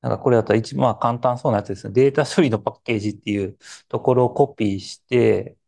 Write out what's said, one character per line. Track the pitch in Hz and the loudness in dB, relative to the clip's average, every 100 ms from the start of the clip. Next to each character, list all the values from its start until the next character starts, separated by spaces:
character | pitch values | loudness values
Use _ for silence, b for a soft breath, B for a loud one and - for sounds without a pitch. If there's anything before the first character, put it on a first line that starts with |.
な | 123 | -2
ん | |
か | 110 | -2
こ | - | 2
れ | 120 | 2
だ | |
っ | 107 | 2
た | |
ら | 107 | 0
一 | 113 | 0
番、 | 135 | -2
ま | 131 | 0
あ、 | 110 | 0
簡 | 120 120 | -2 -2
単 | 127 123 | -2 -2
そ | 151 | -2
う | |
な | 107 | -2
や | |
つ | 104 | -4
で | 98 | -10
す | - | -4
ね。 | |
デ | 104 139 | 2 2
ー | |
タ | 139 - | 2 -2
処 | - | 2
理 | 151 | 2
の | 107 | 2
パ | - | -4
ッ | - | -10
ケ | - 113 | -6 -4
ー | |
ジ | 104 | -4
っ | |
て | 101 - | -8 -4
い | 101 | -4
う | 95 - B B _ | -4 -10 B B _
と | - | -4
こ | - | 0
ろ | 123 123 | 2 2
を | |
コ | - 143 | 2 -2
ピ | - 107 98 | 0 -4 -4
ー | |
し | - - | -8 -18
て | _ 123 113 101 - _ | _ 2 2 2 -4 _